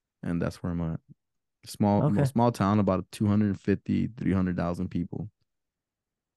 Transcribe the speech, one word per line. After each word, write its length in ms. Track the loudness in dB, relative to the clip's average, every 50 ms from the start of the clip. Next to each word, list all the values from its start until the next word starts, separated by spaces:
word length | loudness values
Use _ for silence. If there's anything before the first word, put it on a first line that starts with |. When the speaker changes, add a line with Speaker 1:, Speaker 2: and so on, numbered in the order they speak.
| _ _ _ _ -8
Speaker 1:
And 180 | -4 -4 -2
that's 220 | -2 -4 -4 -6 -6
where 80 | -6
I'm 100 | -4 -4 -4 -4 -6
at. 80 | -8 _ -14 -20 _ _ _ _ _ _ _ _ _ -20
Small, 380 | -12 -4 0 0 2 2 2 2
Speaker 2:
Okay. 200 | 2 2 2 0
Speaker 1:
small 300 | 0 2 2 2 2 2
town, 260 | 2 2 2 4 4
about 260 | 4 2 2 0 -2 -6
two 160 | -6 -2 0 2
hundred 320 | 2 2 2 2 0 -2
fifty, 480 | 0 0 0 0 0 -2 -2 0 -2 -2
three 240 | -4 -4 -2 0
hundred 240 | 0 2 0 0 -2
thousand 320 | -2 -2 -4 -4 -4 -6 -6
people. 420 | -4 -6 -6 -6 -6 -10 -10 -10 -14 _ _ _ _ _ _ _ _ _ _ _ _ _ _ _ _ _ _ _ _